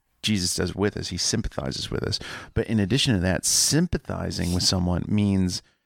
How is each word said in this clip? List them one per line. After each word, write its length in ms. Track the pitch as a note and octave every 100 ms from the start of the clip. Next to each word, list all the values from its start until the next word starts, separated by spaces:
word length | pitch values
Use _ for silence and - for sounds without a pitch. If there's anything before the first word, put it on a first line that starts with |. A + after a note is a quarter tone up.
| _ _
Jesus 340 | - G#2+ F2 -
does 180 | F2 F2+
with 200 | G2+ -
us, 120 | -
he 80 | F2
sympathizes 720 | - A2 - - C2 - -
with 120 | -
us. 160 | - - - - -
But 140 | - -
in 120 | A2+
addition 340 | G2 B2 C#3
to 60 | G2+
that, 240 | F#2 F2 -
sympathizing 1080 | - - C#3+ F3+ D#3+ - F#2 F2+ F2 F2
with 100 | F2+
someone 420 | - F#2+ F2+ F2 -
means 540 | G#2 G2+ G2 F#2 F2+ - _